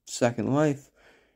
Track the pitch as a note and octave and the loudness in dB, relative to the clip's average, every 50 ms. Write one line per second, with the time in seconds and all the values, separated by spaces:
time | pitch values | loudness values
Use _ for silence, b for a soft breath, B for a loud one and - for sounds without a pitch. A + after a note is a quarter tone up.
0 | _ - - - B2+ A#2+ A#2 - G#2 A2 C3 D3 D#3 D3+ C#3 C3 - _ b b | _ -16 -4 0 0 0 0 0 -2 0 2 2 2 2 0 -2 -8 _ b b
1 | b b b b b b b | b b b b b b b